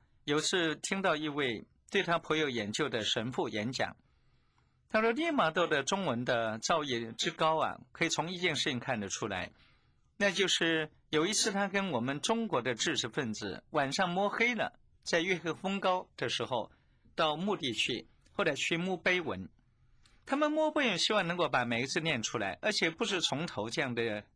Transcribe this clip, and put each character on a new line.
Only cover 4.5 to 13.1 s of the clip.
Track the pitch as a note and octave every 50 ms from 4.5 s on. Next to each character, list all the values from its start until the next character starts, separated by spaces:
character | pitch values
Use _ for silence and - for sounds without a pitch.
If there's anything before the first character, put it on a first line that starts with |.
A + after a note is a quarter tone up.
| _ _ _ _ _ _ _ _
他 | - A3
说 | A3 A3+
利 | A#3 C#4+ E4+ E4+
玛 | D4+ B3+ F3 D#3
窦 | D#3+ F#3 E3+
的 | D#3 D#3 C#3
中 | C3+ - G3 G3 F#3+
文 | D3 A#2 A#2+ B2
的 | C#3 B2 A#2 A2+ A2 A2 A2+
造 | - - F3 D#3
诣 | D3+ C#3 A#2+ A#2 A#2 A2+ A2+
之 | - - F3
高 | - - E3 D#3+ D#3+ D#3
啊， | C3 G2 - - - -
可 | - - E3
以 | D#3
从 | - - D3+ E3+
一 | F#3+ E3+
件 | F3+ F3 D3
事 | B2+ - D#3
情 | C3 A#2+
看 | - C#3 B2 G#2+
得 | G2+ F#2+
出 | - - A#2+
来， | G#2 G2 F2+ F2 - - _ - - _ _ _ _ _ _ _ _ _
那 | - G#3 G3
就 | E3+ G3 F#3+
是 | F3 - - F3 E3 D#3+ D#3+ D#3 D#3 - _ _ _
有 | D#3 D3+ E3
一 | G3+
次 | G#3+ - - A3+
他 | F#3+ G3 G3+
跟 | F#3+ G3 G3 G3 F#3
我 | C#3+ A2+
们 | A#2+ C3+ C#3 D3
中 | - - A3+ A#3 A3+
国 | F#3+ E3 B2+
的 | A2 B2+ A#2+
知 | - - F3 C#3
识 | - -
分 | A#2